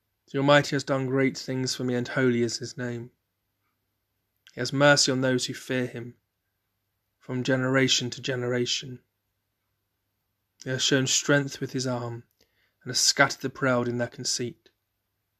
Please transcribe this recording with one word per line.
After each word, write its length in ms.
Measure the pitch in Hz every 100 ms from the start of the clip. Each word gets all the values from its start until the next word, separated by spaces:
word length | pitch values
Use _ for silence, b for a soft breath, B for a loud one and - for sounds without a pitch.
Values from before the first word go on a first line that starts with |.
| _ _ _
The 100 | 135
Almighty 360 | 139 147 139 143
has 80 |
done 220 | 139 135 131
great 320 | 131 135 135
things 360 | - 131 131
for 120 | - 127
me, 100 | 123
and 140 | 123
holy 320 | 143 131 120
is 160 | 117 -
his 200 | 117 -
name. 340 | 123 120 120 _ _ _ _ _ _ _ _ _ _ _ _ _ _
He 60 | -
has 140 | 127
mercy 400 | 139 147 143 -
on 80 | 131
those 240 | 131 127 -
who 80 |
fear 340 | 131 - 131 123
him, 280 | 120 120 - _ _ _ _ _ _ _ _ _ _
from 220 | - 127
generation 680 | 123 131 127 131 131 - 123
to 100 | 127
generation. 800 | 123 127 123 123 123 - 135 123 _ _ _ _ _ _ _ _ _ _ _ _ _ _ _ -
He 80 | 131
has 100 | 131
shown 260 | - 139 131
strength 540 | - - 143 139 -
with 100 | 135
his 160 | 135 127
arm, 360 | 123 120 120 - _ _ _ _ _
and 60 | 127
has 100 | 120
scattered 400 | - - 139 -
the 80 | 131
proud 380 | - 135 123 120
in 120 | 120
their 80 | 120
conceit, 600 | - 120 - 120 - _ _ _ _ _ _ _